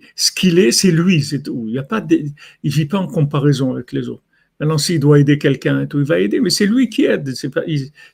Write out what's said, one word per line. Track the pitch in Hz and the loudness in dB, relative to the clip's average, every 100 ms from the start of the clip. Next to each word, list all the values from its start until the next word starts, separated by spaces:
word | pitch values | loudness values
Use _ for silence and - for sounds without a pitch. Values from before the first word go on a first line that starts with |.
| - | -14
ce | - - | -6 -4
qu'il | - 185 170 | 0 2 4
est, | 226 | 2
c'est | - 190 | 2 2
lui, | 160 185 160 | 4 2 2
c'est | - 143 | 0 -4
tout. | - 127 110 | -6 -8 -6
Il | |
y | 127 | -6
a | |
pas | 139 220 | -6 -6
de, | 160 165 147 143 - _ | 0 0 -2 -12 -20 _
il | 151 | -4
vit | 147 151 | -2 -2
pas | 202 | -4
en | 170 | -4
comparaison | 170 147 147 147 127 131 | -2 -2 0 2 2 -2
avec | 127 - | -4 -8
les | 135 123 | -8 -8
autres. | 113 _ _ _ - | -10 _ _ _ -6
Maintenant, | 151 156 | -2 -2
s'il | - 165 | -2 2
doit | 147 147 | 6 6
aider | 147 143 | 6 2
quelqu'un | 147 135 147 139 | 0 0 -2 -2
et | 143 | -2
tout, | 143 | -2
il | |
va | 139 175 | 0 0
aider, | 208 294 | 0 0
mais | 180 | 0
c'est | - 202 | 0 2
lui | 247 247 | 2 0
qui | - 277 | 0 0
aide. | 165 135 | 0 -4
C'est | 123 135 | -8 -8
pas, | - - | -6 -4
il, | 147 131 - - | -4 -6 -14 -20